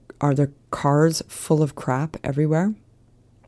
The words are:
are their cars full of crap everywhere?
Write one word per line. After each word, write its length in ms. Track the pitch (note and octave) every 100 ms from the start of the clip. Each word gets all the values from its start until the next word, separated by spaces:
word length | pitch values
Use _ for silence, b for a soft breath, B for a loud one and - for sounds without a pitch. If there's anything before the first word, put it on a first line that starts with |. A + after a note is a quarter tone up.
| - -
are 140 | D3
their 180 | C#3 C#3+ - -
cars 500 | - C#3+ D3 E3 D#3 -
full 340 | - - D#3
of 140 | D3+ -
crap 420 | - C3 D#3+ -
everywhere? 500 | - C#3 D3+ D#3 G3 G#3+ _ _ _ _ _ _